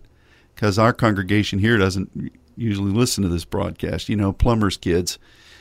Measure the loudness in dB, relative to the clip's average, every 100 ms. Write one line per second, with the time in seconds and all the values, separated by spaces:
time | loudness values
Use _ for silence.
0 | -8 _ _ _ _ -4 0 2 2 2
1 | 0 0 0 0 0 0 2 4 2 0
2 | -6 -8 -12 -14 _ -8 -4 -2 0 2
3 | 0 0 -2 -2 -4 -4 -6 -6 -6 -6
4 | -4 0 0 2 2 2 0 0 0 0
5 | 0 -8 _ -20 -20 -20